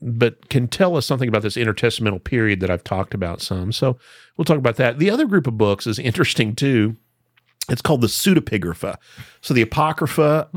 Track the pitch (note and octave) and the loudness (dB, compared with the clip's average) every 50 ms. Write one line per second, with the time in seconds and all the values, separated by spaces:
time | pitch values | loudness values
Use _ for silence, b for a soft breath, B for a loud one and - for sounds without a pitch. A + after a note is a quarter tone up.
0 | - A#2+ A2+ A2+ A#2+ A2+ - _ - _ - C3 B2 A#2 - - F#3+ F3+ F3 C#3+ | -8 -6 0 2 2 0 0 _ -10 _ -2 0 0 -2 0 0 0 0 2 -2
1 | - - C#3+ B2+ B2+ A#2 A2 G#2+ G2+ G#2 - A#2+ A#2 A2 G2+ - - A#2 - - | -2 -2 -2 -2 0 0 0 0 -2 -2 -2 -2 -2 -2 0 0 0 -2 0 0
2 | A2+ G#2+ G2 F2+ - - C3+ A#2+ A2 G#2+ G2+ F#2 F#2 F2+ F2+ E2+ - - G2 F#2+ | -2 -2 -2 -4 -4 -2 0 0 2 2 0 0 0 -2 -2 -4 -2 0 2 2
3 | F#2 - - G2 F#2 E2+ F2 - - - F#2+ F#2 F2+ G2+ A2+ - C#3+ C3 B2 B | 2 0 -4 -4 -4 -4 -6 -8 -8 -6 -6 -4 -4 -4 -2 0 0 0 0 B
4 | B B B B B B B - D#3+ - D#3 D3 B2+ A#2+ A2 - B2+ A#2+ A#2+ C#3+ | B B B B B B B -2 0 2 2 2 2 0 0 2 0 0 2 2
5 | E3+ G3 A3 C#4 D#4+ A3 G3+ F3+ B2+ C3 A2+ G#2+ G#2+ G2+ G2+ - - A#2 G#2 - | 2 2 2 2 0 2 2 2 2 0 0 2 2 2 2 0 -2 -4 -4 -2
6 | C#3 A#2+ G#2 F#3 D3 - - - A#2 G#2+ A#2 - C#3+ C#3 C3 A2+ G#2 A2+ A2+ - | -2 -2 0 2 0 0 2 0 0 0 0 0 0 2 4 2 2 2 -2 -6
7 | _ _ _ _ _ _ _ _ _ _ _ _ - - A#2+ - - - D3+ B2 | _ _ _ _ _ _ _ _ _ _ _ _ -4 -4 -4 -2 2 0 2 2
8 | A#2+ G#2+ - - - G3+ F#3 C#3+ - - A2+ G2+ F2 E2+ E2+ - - F#2 - B | 2 0 0 0 2 2 2 2 2 0 -4 -4 -2 -4 -6 -6 -8 -8 -8 B
9 | B B B B B B B B B - C3+ A#2+ A2 A2+ - D#3 D3+ D#3 D#3 - | B B B B B B B B B 0 2 2 2 2 0 0 0 0 0 -2
10 | D#3+ C#3 - E3 D3+ D3 D3+ D#3 - - - | -4 -2 0 2 2 4 2 0 -2 -4 -10